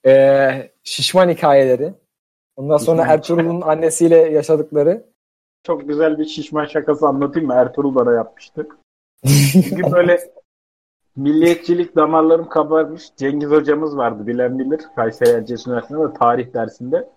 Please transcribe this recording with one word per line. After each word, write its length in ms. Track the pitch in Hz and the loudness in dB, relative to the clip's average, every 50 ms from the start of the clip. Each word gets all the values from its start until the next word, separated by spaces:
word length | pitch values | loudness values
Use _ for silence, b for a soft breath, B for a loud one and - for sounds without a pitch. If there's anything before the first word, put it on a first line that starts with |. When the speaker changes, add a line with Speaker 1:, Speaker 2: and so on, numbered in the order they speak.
| - | 6
Speaker 1:
Ee, 640 | 131 135 135 135 139 139 139 139 131 131 135 - - _ _ _ | 6 6 6 6 4 4 2 2 0 -2 -4 -12 -16 _ _ _
şişman 460 | - - - 135 - - 185 185 175 | -14 -8 -6 -6 0 2 2 2 2
hikayeleri. 640 | 165 - - 151 143 139 135 131 127 123 143 175 196 _ _ _ _ _ _ _ _ _ _ _ _ | 0 0 2 4 4 4 4 2 0 0 -2 -8 -10 _ _ _ _ _ _ _ _ _ _ _ _
Ondan 220 | - 135 143 156 | -12 -2 0 0
sonra 240 | 147 123 - 165 165 | 0 2 0 0 0
Speaker 2:
Şişman 120 | 165 156 156 | 2 2 2
Speaker 1:
Ertuğrul'un 460 | 156 - - 170 170 165 170 170 175 | 0 0 -2 -2 0 0 -2 -4 -4
annesiyle 540 | 165 156 156 160 165 160 160 - 170 165 165 | -2 -2 -2 0 0 -2 0 2 2 6 6
yaşadıkları. 920 | 165 165 160 156 151 151 - 160 151 151 - 151 151 143 165 185 - - _ _ _ _ _ _ _ _ _ _ _ _ | 6 6 4 2 -2 0 0 -2 -2 -2 -4 -2 0 2 2 0 -2 -8 _ _ _ _ _ _ _ _ _ _ _ _
Speaker 2:
Çok 240 | - 165 143 139 | -8 -6 -6 -6
güzel 320 | 147 147 147 160 160 151 151 | -6 -2 0 0 0 0 -2
bir 60 | 156 | -6
şişman 400 | 156 - 160 143 - 151 151 147 | -8 -8 -14 -12 -8 -6 -6 -6
şakası 420 | 147 - 156 - - 147 147 156 | -4 -6 -4 -2 -2 -2 0 0
anlatayım 400 | 147 135 139 143 143 143 165 160 | 0 0 0 -4 -2 -2 -4 -4
mı? 60 | 131 123 | 0 2
Ertuğrul 420 | 127 123 123 - 143 143 139 131 | 2 0 0 -2 -4 -4 0 0
bana 160 | 127 120 120 117 | 0 2 2 0
yapmıştı. 540 | 113 110 - _ _ - _ _ 156 151 - - _ _ _ _ _ _ _ _ _ - | 0 -2 -6 _ _ -20 _ _ -14 -14 -14 -16 _ _ _ _ _ _ _ _ _ 0
Speaker 1:
<laughs> 280 | 135 143 143 139 135 | 2 2 4 2 4
Speaker 2:
Çünkü 400 | 139 185 - - - 175 185 - | 2 2 2 2 -4 -4 -4 0
böyle 280 | 180 175 175 175 175 175 - - _ - _ _ _ _ _ _ _ _ _ _ _ _ _ _ _ | 2 2 4 4 2 0 -2 -10 _ -20 _ _ _ _ _ _ _ _ _ _ _ _ _ _ _
milliyetçilik 800 | 135 139 143 151 156 165 170 170 170 - - 175 175 175 - _ | -4 -2 0 2 2 2 2 2 0 -2 -4 -2 -2 -2 -2 _
damarlarım 540 | 160 151 156 160 160 160 160 165 165 165 - | 0 0 2 2 2 4 4 2 2 0 -2
kabarmış. 600 | - 160 147 143 160 160 160 147 160 170 - - _ | -2 -2 -2 0 0 -2 -2 -2 -8 -16 -18 -20 _
Cengiz 320 | - 135 139 147 147 147 143 | -6 -6 -4 -4 -4 -2 2
hocamız 480 | 151 151 135 143 147 147 156 151 143 | 2 2 2 0 -2 -2 -2 -6 -4
vardı, 300 | 139 123 117 113 104 104 | -4 -4 -4 -4 -6 -8
bilen 320 | 113 120 123 123 123 131 131 | -6 -4 -2 -2 -2 -4 -6
bilir. 220 | 131 135 151 156 - - - | -4 -6 -6 -6 -8 -12 -6
Kayseri 340 | 120 113 110 107 - 123 120 | -4 -4 -4 -2 0 2 2
Erciyes 380 | 120 113 104 110 120 113 - | 2 0 -2 -8 -10 -10 -8
Üniversitesi'nde 420 | 127 123 117 110 - 139 156 156 143 | -6 -8 -8 -8 -8 -6 -4 -4 -4
de 40 | 151 | -2
tarih 400 | - 127 120 120 127 120 - - | 0 0 2 2 0 -4 -6 -6
dersinde. 560 | 120 113 107 - _ 120 127 147 175 - - _ | -6 -6 -6 -10 _ -8 -4 -4 -4 -4 -8 _